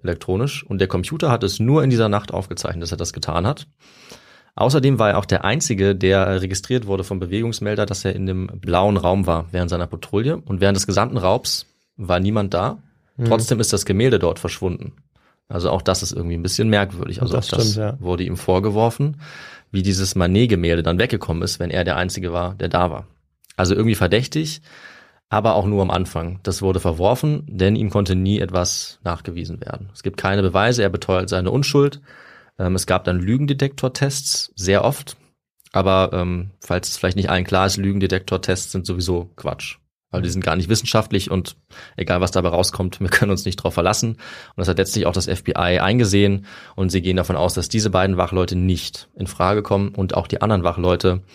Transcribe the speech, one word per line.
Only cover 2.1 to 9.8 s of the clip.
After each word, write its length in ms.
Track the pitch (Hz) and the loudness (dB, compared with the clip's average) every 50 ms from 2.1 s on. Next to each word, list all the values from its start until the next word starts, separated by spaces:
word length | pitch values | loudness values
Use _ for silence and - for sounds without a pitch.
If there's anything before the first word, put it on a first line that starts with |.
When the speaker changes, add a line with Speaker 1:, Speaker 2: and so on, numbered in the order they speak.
Speaker 1:
Nacht 220 | 101 104 104 - - | 2 0 -2 -4 -6
aufgezeichnet, 500 | 90 95 - - - - - 87 82 85 | -6 -6 -6 -6 -6 -6 -6 -6 -6 -6
dass 100 | 82 85 | -6 -6
er 60 | 78 | -6
das 140 | 85 85 - | -6 -6 -6
getan 320 | - - - 80 85 90 | -6 -6 -4 -2 0 0
hat. 200 | 113 147 - - - _ _ _ _ - - - - - - - _ - - _ _ _ | 0 -2 -4 -8 -18 _ _ _ _ -20 -20 -20 -20 -20 -20 -20 _ -20 -20 _ _ _
Außerdem 420 | - - 120 135 156 127 139 135 110 | 0 2 4 4 4 4 4 4 4
war 100 | 113 104 | 4 4
er 80 | 98 92 | 4 2
auch 60 | 101 | 2
der 200 | - 98 92 - | 2 0 0 2
Einzige, 520 | 95 110 160 - - 117 95 98 98 98 | 0 0 0 0 0 0 2 4 2 2
der 440 | 98 95 92 95 98 95 98 95 95 | 4 4 4 4 4 4 2 2 0
registriert 460 | 92 92 95 92 - - 127 127 110 | -2 -2 -4 -6 -4 -2 -2 -2 0
wurde 160 | 101 98 95 90 | -2 -2 -2 -2
vom 160 | - 101 92 | -4 -6 -6
Bewegungsmelder, 680 | 92 87 92 104 113 117 113 - - 104 107 104 104 | -4 -4 -2 -2 -2 -2 -4 -4 -4 -2 -2 0 -2
dass 180 | 92 95 - - | -2 -2 -2 -2
er 100 | 95 95 | -2 -2
in 120 | 98 95 | -2 -2
dem 200 | 95 92 92 92 | -2 -2 -4 -4
blauen 500 | - - 90 - - 87 87 95 104 104 | -6 -8 -8 -4 0 2 4 4 4 4
Raum 300 | 95 85 87 92 98 95 | 2 2 2 2 2 2
war 200 | 87 85 82 82 82 | 2 0 0 -2 -4
während 200 | 87 90 90 85 | -4 -2 -2 -2
seiner 160 | 90 85 | -2 -4